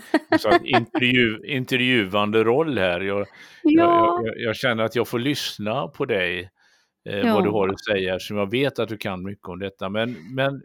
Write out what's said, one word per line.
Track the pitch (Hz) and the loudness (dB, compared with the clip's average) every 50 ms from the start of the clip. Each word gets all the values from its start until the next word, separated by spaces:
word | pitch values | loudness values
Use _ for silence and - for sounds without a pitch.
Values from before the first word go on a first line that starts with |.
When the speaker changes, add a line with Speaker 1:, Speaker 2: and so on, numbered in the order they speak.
| - - - 302 - _ 320 311 | -2 -2 -2 -2 0 _ -2 0
Speaker 1:
så | - - | 4 4
att | - - | 2 2
Speaker 2:
<laughs> | - | 2
Speaker 1:
intervju-, | - - - 117 - - 311 123 123 127 127 120 110 110 - - | 0 0 0 0 -2 -2 0 2 2 4 4 2 2 0 -4 -6
intervjuande | - 143 131 127 - 131 123 127 127 127 117 98 92 98 104 104 104 107 113 107 | -6 -4 -4 -2 -2 0 0 2 2 2 2 2 2 2 0 2 2 2 2 4
roll | 113 120 147 165 156 127 101 | 4 2 2 0 0 0 0
här. | 92 90 87 90 | 2 2 0 0
Jag, | 95 98 98 101 98 - - - - - - - | -2 -2 -2 -4 -4 -6 -10 -20 -20 -20 -18 -2
Speaker 2:
Ja. | - 302 302 330 339 339 339 339 339 339 349 359 | 2 4 6 6 6 6 6 4 4 2 0 -2
Speaker 1:
jag, | - | -4
jag, | - - - | -6 -6 -4
jag | 117 113 107 | -4 -4 -2
känner | - - 127 113 110 110 | 0 0 0 2 2 0
att | 113 - | 0 0
jag | 120 107 - | -2 -2 0
får | - 117 | -2 -2
lyssna | 120 147 143 - - - - - 104 104 113 139 165 156 | 0 0 -2 -2 -4 -8 -8 -6 -6 -4 -4 -4 -4 -6
på | - - 139 | -6 -6 -2
dig | 127 113 95 90 87 90 90 87 - _ _ _ _ _ _ _ _ _ _ _ 107 | 0 0 0 0 0 -2 -4 -8 -10 _ _ _ _ _ _ _ _ _ _ _ -6
eh, | 101 101 160 226 214 | -2 0 2 2 4
vad | - 98 | 4 2
du | 104 | 2
Speaker 2:
Ja. | |
Speaker 1:
har | 107 104 95 95 | 2 2 0 0
att | 98 - - | -2 -4 -4
säga, | 113 104 95 95 92 92 90 | -2 -2 0 0 -2 -2 -4
som | - - 107 | -6 -6 -4
jag | 104 101 98 | -4 -2 0
vet | 117 131 143 131 - - | 0 0 0 0 0 -2
att | 113 104 | -4 -4
du | 110 | -6
kan | 101 - 104 92 90 90 | -8 -6 -8 -6 -6 -8
mycket | 98 101 - - 92 | -10 -10 -12 -12 -12
om | 87 90 | -10 -8
detta. | 98 98 - _ 98 95 | -8 -10 -8 _ -8 -4
Men, | 101 110 113 123 120 - 80 104 131 | -2 -2 -2 -4 -6 -10 -14 -8 -4
men | 135 135 139 143 131 | -2 -2 -2 -4 -6